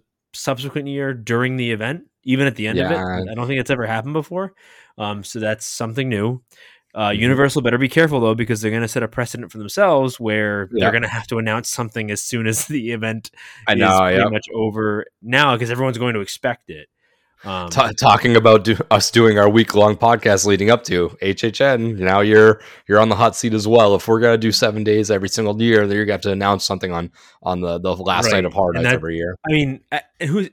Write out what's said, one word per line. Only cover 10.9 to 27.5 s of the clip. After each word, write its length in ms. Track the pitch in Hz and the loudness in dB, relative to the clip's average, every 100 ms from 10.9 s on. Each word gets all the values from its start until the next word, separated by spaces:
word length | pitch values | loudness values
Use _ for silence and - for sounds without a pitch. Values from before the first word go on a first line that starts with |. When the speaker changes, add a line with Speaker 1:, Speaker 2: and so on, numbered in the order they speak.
Speaker 1:
gonna 160 | 113 113 | 0 -4
have 180 | 113 - | -8 -6
to 100 | 117 | -4
announce 320 | 110 113 117 | -2 -4 -6
something 420 | - 117 117 107 | -8 -8 -6 -6
as 120 | 104 | -6
soon 240 | - 120 110 | -6 -4 -2
as 200 | 110 - | -4 -4
<laughs> 20 | |
the 240 | 151 113 | -6 -6
event 380 | 117 110 110 - - - - - | -6 -6 -8 -12 -20 -20 -8 -2
Speaker 2:
I 80 | |
Speaker 1:
is 60 | 101 | 2
Speaker 2:
know, 200 | 95 95 | 4 4
Speaker 1:
pretty 160 | 92 92 | 4 2
Speaker 2:
yep. 80 | 104 | 2
Speaker 1:
much 140 | 107 - | -2 -6
over 500 | 113 110 107 107 104 - _ | -4 -4 -2 -4 -4 -8 _
now, 340 | 113 127 147 120 | -2 2 2 0
'cause 120 | 117 | -2
everyone's 280 | 120 135 117 | -2 -4 -2
going 160 | 123 | -4
to 60 | 110 | -4
expect 500 | 98 - 127 117 - | -6 -6 -6 -6 -12
it. 180 | 78 76 _ _ _ _ _ | -20 -20 _ _ _ _ _
Um, 240 | 101 92 87 | -10 -8 -6
Speaker 2:
Ta-, 240 | 135 117 | -2 -2
talking 420 | 104 127 104 120 | 2 4 4 6
about 300 | 117 113 110 | 6 8 6
do, 120 | 98 104 - | 4 -2 2
us 200 | 107 - | 2 2
doing 280 | 117 113 104 | 4 4 6
our 100 | 104 | 4
week-long 480 | 113 110 104 104 104 | 4 4 4 4 4
podcast 500 | 117 117 117 98 104 | 2 2 2 2 2
leading 240 | 98 101 | 2 4
up 120 | 117 | 2
to 320 | - 90 85 - | 2 -2 -2 -2
H 240 | 98 98 | -4 -2
H 160 | 113 101 | -4 0
N, 340 | 139 123 117 107 | 0 0 -2 -2
now 240 | 92 98 | 2 2
you're, 380 | 104 107 110 107 - - - | 6 8 8 6 -2 -14 0
you're 100 | 104 | 4
on 120 | 110 | 4
the 40 | |
hot 220 | 101 117 - | 4 2 0
seat 160 | 120 | -2
as 160 | 110 104 | -2 4
well. 260 | 117 107 | 6 6
If 140 | 98 - | 4 2
we're 120 | 113 | 2
gonna 180 | 117 117 | 4 2
do 120 | 113 | 2
seven 320 | 104 117 107 | 0 0 0
days 280 | 107 107 104 | 0 2 2
every 180 | 101 98 | -2 -2
single 320 | - 107 107 | -4 -4 0
year, 260 | 117 110 101 | 4 4 2
then 100 | 101 | 0
you're 100 | 104 | -2
gonna 80 | |
have 80 | 101 | -2
to 100 | 101 | -2
announce 320 | 98 101 98 | -2 0 0
something 260 | - 95 92 | -2 -6 -6
on, 200 | 85 87 _ _ _ | -6 -8 _ _ _
on 180 | 90 | -6